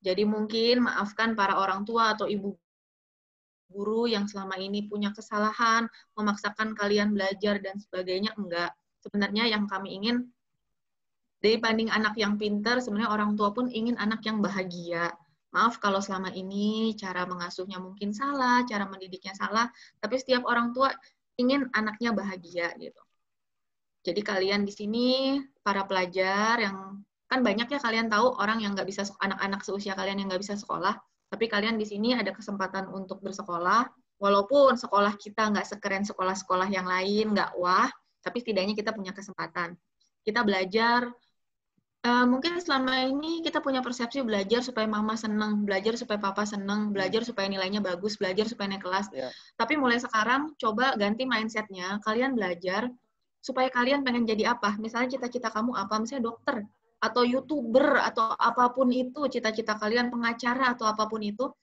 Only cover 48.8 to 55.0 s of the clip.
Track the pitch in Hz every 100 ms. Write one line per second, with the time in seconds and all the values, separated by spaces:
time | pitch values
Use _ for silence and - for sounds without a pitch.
48.8 | 185 185 202 131 262 - - _ 233 302
49.8 | 262 240 247 220 214 262 302 302 233 214
50.8 | 262 269 202 220 262 226 220 220 208 190
51.8 | 180 202 214 220 262 254 185 175 185 190
52.8 | 247 247 _ _ _ _ - 262 262 254
53.8 | 240 285 269 240 226 214 214 240 202 208
54.8 | 220 233